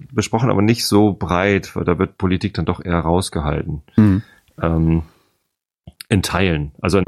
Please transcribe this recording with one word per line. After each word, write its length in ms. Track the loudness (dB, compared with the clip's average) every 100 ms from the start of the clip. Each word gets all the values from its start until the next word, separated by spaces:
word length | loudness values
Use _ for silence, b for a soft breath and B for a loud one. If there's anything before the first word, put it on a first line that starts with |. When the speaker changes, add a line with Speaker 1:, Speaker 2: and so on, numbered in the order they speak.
| -8
Speaker 1:
besprochen, 380 | -4 -2 0 0
aber 100 | 2
nicht 240 | 2 2 2
so 280 | 4 4
breit, 600 | 0 -2 0 2 0 -2
weil 100 | -6
da 140 | -2 0
wird 200 | -2 -2
Politik 340 | -2 -2 -2
dann 140 | -4 -4
doch 180 | -4
eher 160 | -2 -2
rausgehalten. 800 | 0 0 -2 -4 -4 -4 -6 -10 -4 2
Speaker 2:
Mhm. 260 | 4 2 B B B -6
Speaker 1:
Ähm, 420 | -2 2 2 0 -2 b b _ _ _ _ _ -20 -14 -2
in 120 | -2
Teilen. 500 | 0 0 0 0 -4 -6
Also 160 | 0
in, 60 | 0